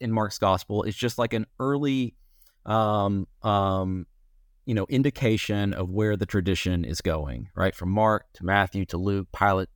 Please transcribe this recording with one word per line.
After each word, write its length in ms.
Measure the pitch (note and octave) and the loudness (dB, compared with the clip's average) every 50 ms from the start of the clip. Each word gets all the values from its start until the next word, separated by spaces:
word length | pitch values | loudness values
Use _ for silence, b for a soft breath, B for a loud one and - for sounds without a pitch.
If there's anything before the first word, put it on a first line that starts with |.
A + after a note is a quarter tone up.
in 100 | B2 A#2 | -2 -2
Mark's 260 | A2+ A2 G#2+ G2 - - | 0 0 0 -2 -2 0
gospel 460 | G#2+ G2 F#2+ F#2+ - - G#2 G#2 - | 2 2 2 2 0 -2 -2 -2 -2
is 140 | A2 G2+ - | -2 -4 -2
just, 200 | - A#2+ - - | -4 -2 -2 0
like, 140 | A#2+ A#2 | -2 0
an 140 | - A2 G#2+ - _ - | 0 -2 -4 -6 _ -4
early, 520 | B2+ C3+ C#3+ C#3+ D3 C#3+ C3+ C3 B2+ A2+ - _ _ _ b b b b b b - | -2 -2 0 0 0 0 0 0 -2 -2 -6 _ _ _ b b b b b b -4
um, 600 | - G#2+ A2+ A2 G#2+ G#2+ G#2 G2 G2+ G2+ G2 F#2+ - _ _ | 0 2 2 2 2 2 2 2 2 0 0 -2 -6 _ _
um, 640 | - A2 G#2 G2+ G2 G2 F#2+ F#2+ F#2+ F#2+ F#2 F#2 - - _ _ _ _ _ _ _ _ _ _ - | -2 0 2 2 2 2 2 0 0 -2 -2 -4 -6 -10 _ _ _ _ _ _ _ _ _ _ -6
you 80 | - A#2 | -2 -2
know, 120 | G#2 F#2+ - | -2 0 0
indication 840 | C3+ C3 C3+ D3 - - C3+ A2+ A2 G2+ - - G#2 G2+ G2+ G2+ - | 2 2 2 2 0 0 0 2 2 2 0 -2 -2 0 0 0 -2
of 160 | - F#2 F2+ | -2 -4 -2
where 280 | F2+ G#2 G#2+ G#2+ G#2 F#2 | 0 0 0 2 0 0
the 80 | G2+ | -2
tradition 580 | - - G2+ F2 F#2+ F#2+ - - F#2 F2+ F2 E2+ | 0 0 0 2 2 0 0 0 0 0 0 0
is 160 | - D#2+ - | -2 -4 -4
going. 480 | - F#2 D#2+ D#2 D2 C#2 B1 A#1+ - F#2 - | -2 -2 -2 -2 -2 -6 -6 -8 -10 -10 -4
Right, 180 | F2+ F#2 F#2+ - | -2 -2 -2 -2
from 160 | - F2+ F#2 | -2 -4 -2
Mark 360 | G2 G#2+ A2 A2 G#2+ G#2 - _ - | 2 2 4 4 2 2 -2 _ -16
to 120 | - F#2 | -8 -2
Matthew 380 | F2+ G2 G2+ G2 F#2+ - G2 F#2+ - | 2 2 2 2 2 0 -4 -4 -4
to 100 | - F2 | -4 -2
Luke, 320 | F#2 G2+ G2 G2 F#2 - | -2 0 0 -2 -2 -4
Pilate 380 | - - G2 G2+ F#2+ F#2+ F#2 - - | -2 0 2 2 2 2 0 -4 -8